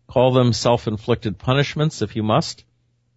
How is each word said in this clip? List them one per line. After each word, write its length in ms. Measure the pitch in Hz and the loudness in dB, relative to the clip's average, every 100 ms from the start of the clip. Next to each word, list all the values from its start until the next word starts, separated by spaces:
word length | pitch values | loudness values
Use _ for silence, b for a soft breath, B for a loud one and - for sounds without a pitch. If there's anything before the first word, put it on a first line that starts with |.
| - | -6
Call 260 | 131 127 | 0 2
them 200 | 127 123 | 4 2
self-inflicted 880 | 113 123 120 - 107 - 117 113 92 | 2 2 0 -2 -6 -2 -4 -4 -6
punishments 640 | - 135 143 156 151 - | -2 0 -2 -2 -4 -4
if 140 | 107 113 | -6 -4
you 60 | |
must, 420 | 107 120 - - _ _ _ _ _ | 0 0 -2 -8 _ _ _ _ _